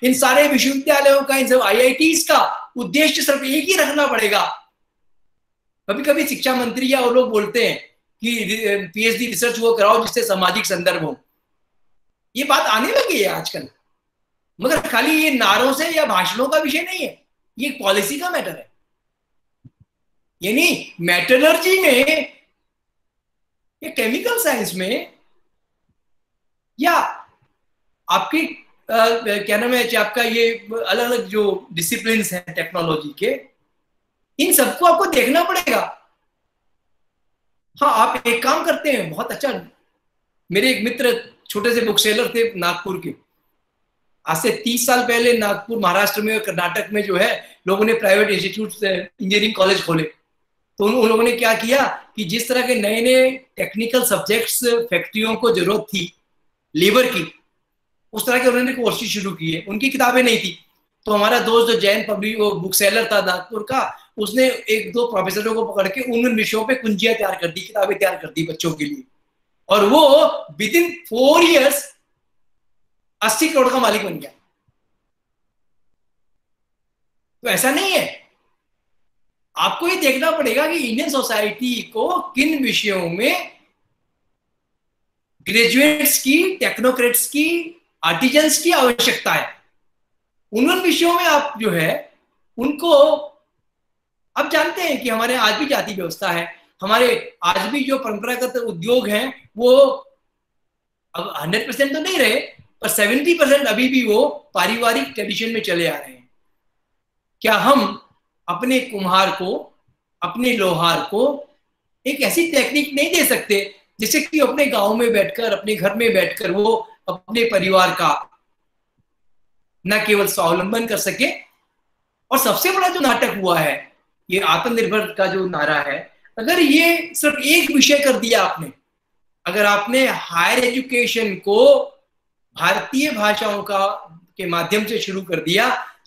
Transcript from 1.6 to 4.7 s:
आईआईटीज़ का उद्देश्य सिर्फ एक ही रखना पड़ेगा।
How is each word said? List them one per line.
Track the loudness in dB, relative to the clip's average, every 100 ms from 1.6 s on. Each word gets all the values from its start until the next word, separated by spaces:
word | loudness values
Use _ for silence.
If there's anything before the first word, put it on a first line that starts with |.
आईआईटीज़ | 4 4 4 4 2 2 2
का | 2 2 -4 -10 -10
उद्देश्य | -2 2 2 2
सिर्फ | 0 0
एक | 0 -2
ही | 0 0
रखना | 0 0 0
पड़ेगा। | 0 2 0 -2 -6 -16